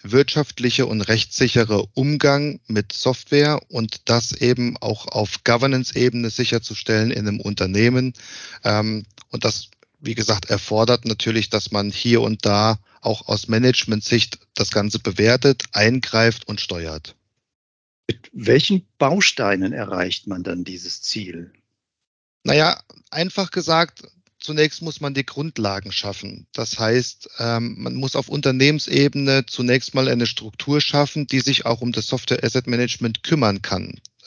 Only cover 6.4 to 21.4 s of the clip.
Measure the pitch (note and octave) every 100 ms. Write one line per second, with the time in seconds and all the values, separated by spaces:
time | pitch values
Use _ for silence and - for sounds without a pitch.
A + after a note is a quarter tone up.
6.4 | A#2+ A#2 - A2 - A2 A2 B2 G#2 G2+
7.4 | G2+ G#2 F#2 G2 A#2 B2+ B2+ - - -
8.4 | - - A2+ G#2 G#2+ A2 G#2+ - _ A#2
9.4 | A2+ - - _ _ _ D3 A2+ A2+ G#2+
10.4 | - G#2 - G#2+ A2+ A#2+ - A2 - A2
11.4 | G2+ A2 - G#2 G#2 G2+ A#2+ A#2 A2+ A2
12.4 | G#2+ G2+ G#2+ A2 _ _ - A2 - G#2+
13.4 | - A2+ B2+ B2+ - G#2+ - A#2+ - -
14.4 | _ - - G#2+ G#2 A2 - F#2 G#2+ B2+
15.4 | C3+ C3 - - G#2+ B2+ - A2+ A2+ A2+
16.4 | - G#2 - F2+ E2 D#2 - _ _ _
17.4 | _ _ _ _ _ _ - - - -
18.4 | A2 B2+ - F#3+ - _ C3+ F3+ - -
19.4 | G#2 F#2+ F#2+ C#3+ G#2+ F#2+ F2+ - - F#2
20.4 | F2+ F2+ F2+ F#2 F2 - - - F#2 E2+